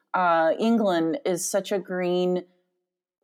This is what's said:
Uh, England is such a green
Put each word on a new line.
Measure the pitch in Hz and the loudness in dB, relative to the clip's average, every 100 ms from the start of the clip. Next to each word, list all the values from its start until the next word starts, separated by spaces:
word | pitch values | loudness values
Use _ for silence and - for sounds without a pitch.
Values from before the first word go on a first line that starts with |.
| _ | _
Uh, | 180 175 165 160 - | 0 2 4 2 2
England | 226 233 208 170 165 156 | 2 2 2 0 0 -2
is | - 180 - | -2 -4 -2
such | 202 190 | -4 -2
a | 202 | -4
green | 185 180 180 180 180 180 - _ _ _ _ _ _ _ | -4 -4 -2 0 0 -2 -6 _ _ _ _ _ _ _